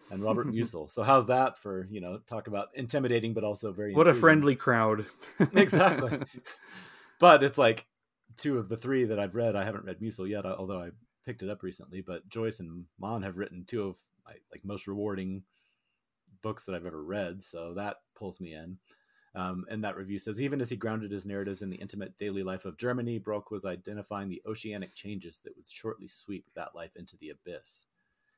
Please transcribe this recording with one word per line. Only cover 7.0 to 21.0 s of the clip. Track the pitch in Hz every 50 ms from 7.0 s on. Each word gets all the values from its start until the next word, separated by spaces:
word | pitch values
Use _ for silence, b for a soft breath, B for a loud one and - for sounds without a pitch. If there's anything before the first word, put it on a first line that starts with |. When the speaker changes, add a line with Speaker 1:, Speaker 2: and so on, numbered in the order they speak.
| B B B B
Speaker 1:
But | 175 175 160 139 135
it's | 139 - -
like, | 127 113 113 - - _ _ _ _ _ _ _ _ _ 117
two | - - 143 139 120
of | 101 92
the | 113
three | 113 120 127 135 131 123
that | 107 110 101
I've | 101 95 95
read, | 117 117 113 98
I | 101 95
haven't | 107 104 - -
read | 92 87 85
Musil | 107 110 104 - 92 98
yet, | 104 104 95
although | 92 95 98 95 95 98 90 87
I | 87 - - _ _ _ _ _
picked | 131 123 - 95
it | 98
up | 104 98 -
recently. | 92 - - - - 87 95 -
But | - 90 80 - 98
Joyce | - 117 113 113 107 -
and | 90 82 82 87 87 - _ -
Mann | 95 104 117 113 95
have | 98 87 92
written | 101 - 87 90 87
two | - - 110 101
of | 95 90 - _ _ _ _ _
my, | - 104 - _ _
like, | - - -
most | 98 104 92 -
rewarding | 98 98 104 104 107 101 95 95 95 95 98 95 _ _ _ _ _ _ _ _ _ _ _ _ _ _ _ _ _ - 95 -
books | 110 107 - -
that | - 92
I've | 87 82
ever | 90 78 78 73
read, | 82 98 104 95 85 87 98 95
so | - - 85 85 85 87
that | 95 101 104 - - _ _ _
pulls | - 107 95 87 -
me | 92 82 78
in. | 78 80 87 95 92 _ _ _ _ _ _ _ _ _ _ _
Um, | 95 92 92 92 90 92 -
and | 110 107 107
that | 101 92
review | 95 98 95 101 95
says, | - 113 104 107 135
"Even | 139 143 139
as | 123 117
he | 123
grounded | 98 110 110 110 110